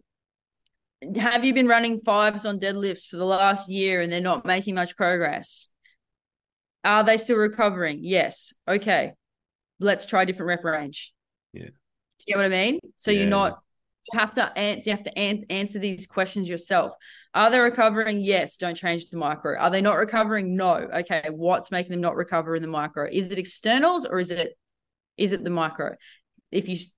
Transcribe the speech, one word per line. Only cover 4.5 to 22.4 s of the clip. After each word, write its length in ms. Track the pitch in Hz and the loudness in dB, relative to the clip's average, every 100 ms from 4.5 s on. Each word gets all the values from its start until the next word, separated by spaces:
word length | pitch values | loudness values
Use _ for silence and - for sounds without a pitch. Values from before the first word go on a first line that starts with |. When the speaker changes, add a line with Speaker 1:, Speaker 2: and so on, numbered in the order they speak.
| 185 196 | 0 0
Speaker 1:
much 200 | 185 180 | -2 -4
progress? 760 | - 180 180 160 - - - - _ _ _ _ _ _ _ _ _ _ _ | 0 0 2 0 -4 -8 -12 -14 _ _ _ _ _ _ _ _ _ _ _
Are 180 | - 208 | 2 4
they 140 | 214 220 | 6 4
still 200 | 220 226 | 4 2
recovering? 640 | 208 214 208 180 165 147 | 2 2 0 2 -4 -4
Yes. 500 | 165 185 151 - - - - | 0 2 2 -2 -12 -10 -2
Okay. 460 | 202 208 175 131 - _ _ _ _ _ - | 0 2 2 0 -6 _ _ _ _ _ -2
Let's 240 | 202 196 - | 0 0 0
try 160 | 190 | 0
a 40 | 190 | 2
different 220 | 185 170 | 0 -4
rep 160 | 175 | -2
range. 500 | 170 156 147 151 - _ _ _ _ | -2 -4 -6 -10 -16 _ _ _ _
Speaker 2:
Yeah. 120 | - - | -18 -18
Speaker 1:
Do 40 | - _ _ _ - - | -20 _ _ _ -14 -4
you 80 | |
get 20 | 202 | 0
what 100 | 196 | 2
I 20 | |
mean? 320 | 185 214 311 - - | 2 0 0 -6 -6
So 140 | - | 0
you're 120 | 208 | 2
Speaker 2:
Yeah. 40 | 202 | 4
Speaker 1:
not, 300 | 196 196 - _ _ _ _ - | 2 2 -2 _ _ _ _ -6
you 60 | 226 | -2
have 160 | 214 | 0
to 240 | 247 220 - | 0 -2 0
an-, 240 | - - | -2 -2
you 60 | 214 | -4
have 140 | 202 | -4
to 120 | 208 - | -4 -4
an-, 280 | 202 208 208 | -2 -2 -4
answer 280 | 190 202 208 | -4 -4 -4
these 280 | 202 180 185 | -4 -6 -6
questions 420 | - 190 208 175 | -4 -2 -2 -4
yourself. 460 | 170 - 185 147 - - - _ | -6 0 2 2 -4 -20 -20 _
Are 180 | - 220 | 2 4
they 100 | 247 | 6
recovering? 600 | 240 240 220 214 220 208 | 4 4 4 4 0 -2
Yes. 360 | 196 190 - - | 2 0 0 -4
Don't 180 | 175 | -6
change 360 | 170 180 170 165 | -4 -4 -4 -6
the 80 | 170 | -4
micro. 380 | 147 151 151 - | -4 -2 -4 0
Are 140 | 170 | 2
they 100 | 190 | 2
not 180 | 202 175 | 2 2
recovering? 580 | 214 226 214 214 185 185 | 2 0 0 -2 -2 0
No. 180 | 185 | 2
Okay. 540 | 165 160 165 175 170 156 | 2 0 -6 -4 -4 -4
What's 400 | 156 170 185 - | -2 0 0 0
making 220 | 180 180 | -6 -4
them 80 | 175 | -2
not 160 | 170 - | -2 -2
recover 400 | 175 170 | -2 -2